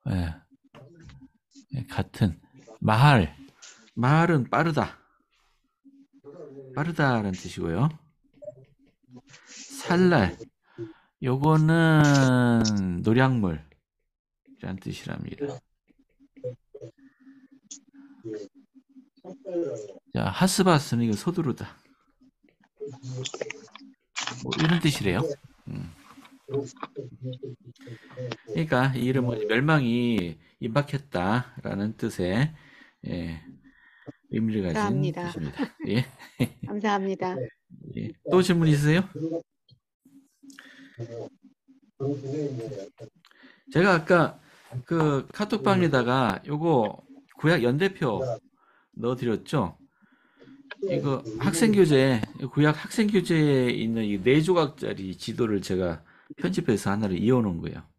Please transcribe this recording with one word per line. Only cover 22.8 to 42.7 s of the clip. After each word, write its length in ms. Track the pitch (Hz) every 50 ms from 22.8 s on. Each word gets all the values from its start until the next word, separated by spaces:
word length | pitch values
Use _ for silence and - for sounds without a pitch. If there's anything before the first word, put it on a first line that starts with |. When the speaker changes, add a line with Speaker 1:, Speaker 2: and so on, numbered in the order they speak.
| 427 427 - - - 127 127 127 131 - - - - - - - - - _ - - - _ _ _ _ _ - - - 123 123 -
Speaker 1:
뭐, 80 | 127 117 -
이런 200 | 156 160 175 165
뜻이래요. 420 | 160 156 139 - - 98 87 104 - - 143 _ - - _ _ _
음. 240 | - - 101 92 85 - - - - - - - - - _ _ - 131 139 139 - - - - - _ - - 123 127 - 127 127 127 127 - 143 - _ _ 127 - _ 269 127 117 - - - - - 127 120 - - _
그러니까 460 | - - 165 160 156 139 123 131 135 131
이 80 | 127 117
이름은 420 | 127 131 139 123 123 117 107 107
멸망이 880 | 104 110 120 139 151 160 151 131 117 117 120 120 120 117 101 87 85 78 - _ _ _ _
임박했다라는 1400 | 139 117 113 143 139 - - 135 - - - 92 87 95 110 123 127 - - - - 110 104 98 101 110 113
뜻의, 560 | - - 113 - - 90 90 92 113 147 156 156 - - - - - - _ _ _ -
예, 340 | - - 90 85 85 82 78 - - - - _ - _ _ _ _ _ _ _ - - _ _ _
의미를 340 | - 110 113 110 107 107 92
가진 100 | 87 82
Speaker 2:
감사합니다. 540 | - - 104 120 139 143 180 - 175 175 175
Speaker 1:
뜻입니다. 440 | 175 165 160 143 - - 269 - _ _ 320 -
예. 160 | 101 120 127 - - _ - - _
<laughs> 300 | - - - - _ -
Speaker 2:
감사합니다. 680 | - 202 208 202 214 202 196 190 196 190 180 185 185 185 - 123 - _ _ _ _ - - - - -
Speaker 1:
예. 140 | 113 107 - - _ _ -
또 100 | - 185
질문 260 | 180 185 175 170 165 156
있으세요? 340 | 147 143 147 151 156 180 190 - - 147 151 165 160 165 - _ _ _ _ _ _ _ _ _ _ _ _ 269 277 277 _ _ _ _ _ - - - - 262 262 262 269 - _ - - - 233 233 - - _ _ _ - _ _ _ _ - _ _ _ _ _ 135 139 143 - - 135 139 156 147 135 131 120 113 110